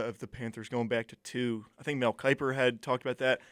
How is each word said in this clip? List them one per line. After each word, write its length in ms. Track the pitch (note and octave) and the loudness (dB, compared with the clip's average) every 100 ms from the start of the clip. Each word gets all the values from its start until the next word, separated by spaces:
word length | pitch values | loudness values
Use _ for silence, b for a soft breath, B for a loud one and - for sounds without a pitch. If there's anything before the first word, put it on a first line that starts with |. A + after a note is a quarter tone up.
| A#2 | 2
of 120 | A2 | -6
the 80 | A2 | -12
Panthers 420 | - A#2 A2+ G#2+ | -10 -10 -8 -6
going 180 | B2 A#2 | -2 0
back 200 | A#2 A2+ | 0 -2
to 80 | - | -10
two. 420 | - B2 B2 A2+ G2+ - | -8 -2 -2 -2 -8 -12
I 40 | |
think 140 | C#3+ C#3+ | -6 0
Mel 160 | B2 | 2
Kiper 400 | - C3+ C#3 C#3 | 2 2 2 2
had 300 | C3+ B2+ A#2 | 2 2 2
talked 200 | - B2+ | -2 -2
about 140 | C3+ B2 | -2 0
that. 240 | C3 B2+ b | 2 2 b